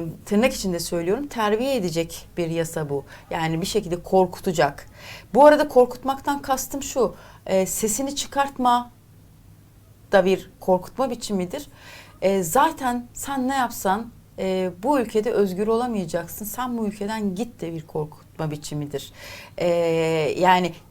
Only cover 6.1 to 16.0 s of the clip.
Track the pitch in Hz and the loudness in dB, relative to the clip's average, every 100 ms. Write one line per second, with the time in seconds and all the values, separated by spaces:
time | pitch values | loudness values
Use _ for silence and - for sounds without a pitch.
6.1 | 269 302 277 - 262 - 277 - 269 208 | -4 -2 -4 -2 -2 -2 -8 -6 0 -2
7.1 | - - - - 190 185 - 214 214 277 | -2 -20 -14 -2 0 0 -2 -2 -2 -4
8.1 | 285 - 277 269 - 247 240 240 - - | -4 -4 -2 -2 0 2 2 0 -14 -20
9.1 | - - - - - - - - - - | -20 -20 -20 -20 -20 -20 -20 -20 -20 2
10.1 | 196 185 185 - - - 180 - - 262 | 4 4 2 -2 -8 0 0 0 -4 -4
11.1 | 233 - 196 180 294 - - - - - | -4 -4 -4 -4 -6 -12 -18 -20 -20 -20
12.1 | - 190 196 165 247 320 302 254 240 240 | -2 0 2 2 4 2 2 -4 -4 -6
13.1 | - - 277 254 277 240 - 196 202 226 | -12 -8 -4 -2 0 -2 -2 0 0 -2
14.1 | - - - 190 185 185 180 254 285 220 | -14 -18 -6 -2 0 -2 -2 0 2 2
15.1 | 214 226 202 202 180 214 226 247 214 | 0 0 2 0 0 0 0 0 -4